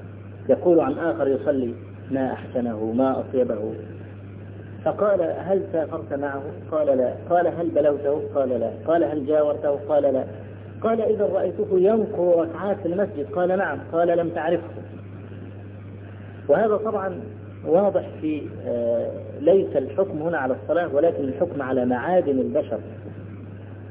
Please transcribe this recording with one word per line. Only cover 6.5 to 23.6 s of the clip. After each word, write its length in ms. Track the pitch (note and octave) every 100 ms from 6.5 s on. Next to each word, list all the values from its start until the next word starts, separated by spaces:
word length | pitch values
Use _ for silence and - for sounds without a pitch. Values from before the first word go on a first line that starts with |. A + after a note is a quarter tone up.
| - -
قال: 280 | D#3 C#3+ C3
"لا". 160 | B2 - -
قال: 160 | F3 F3
"هل 220 | D3+ E3+
بلوته؟" 540 | C#3+ D3+ C#3+ C#3 D3+ C#3+
قال: 140 | C#3+ C3
"لا". 220 | A#2+ A2+ G2+ -
قال: 180 | E3+
"هل 220 | D3 D3+ C3
جاورته؟" 440 | D3+ D3 D3 D3+ C#3+ C#3+
قال: 140 | D3+
"لا". 220 | C#3+ C3 B2+ - - - - -
قال: 200 | G#3+ A3+
"إذا 240 | G#3 G#3
رأيته 420 | G3 F#3+ F#3 F#3+ G#3
ينقر 720 | F#3 F#3+ A3+ G3 E3+ F3 E3+
ركعات 340 | E3 D#3+ G3 F#3+
في 80 | E3
المسجد؟" 380 | F3+ G3+ D3 C#3
قال: 260 | F3 F3+ F#3
"نعم". 200 | F3+ C#3 C3
قال: 260 | E3 E3+ E3+
"لم 100 | E3
تعرفه". 400 | E3 D#3 F3 - - - - - - - - - - - - - - - - - - -
وهذا 280 | D3 A3 G#3
طبعًا 440 | A3 G#3 F#3+ F3 - - - - D#3
واضح 420 | E3 G3+ F3 - -
في، 220 | D#3 D3+ - - B2
آه، 440 | A#2+ A#2 A#2 A2+ G2+ G2+ -
ليس 360 | D3 F#3+ E3+ C#3
الحكم 420 | C3 - F#3+ D#3
هنا 160 | D#3+ D#3+
على 160 | C3 B2+
الصلاة، 320 | - D#3+ E3+
ولكن 300 | C#3 E3 D#3
الحكم 380 | C#3 - - D3
على 220 | C3 C3
معادن 540 | B2 B2 C#3 F#3 C#3+ C3
البشر. 400 | A#2+ A#2+ - A2 - - - - - - - -